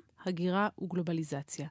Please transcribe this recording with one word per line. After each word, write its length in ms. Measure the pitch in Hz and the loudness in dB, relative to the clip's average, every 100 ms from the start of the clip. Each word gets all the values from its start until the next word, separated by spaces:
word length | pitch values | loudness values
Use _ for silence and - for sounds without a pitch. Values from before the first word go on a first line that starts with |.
| - _ | 2 _
הגירה 440 | 185 170 180 190 208 - | -4 0 2 4 2 0
וגלובליזציה. 840 | 185 180 170 165 160 143 - - 147 | -2 0 2 0 0 -4 -4 -8 -8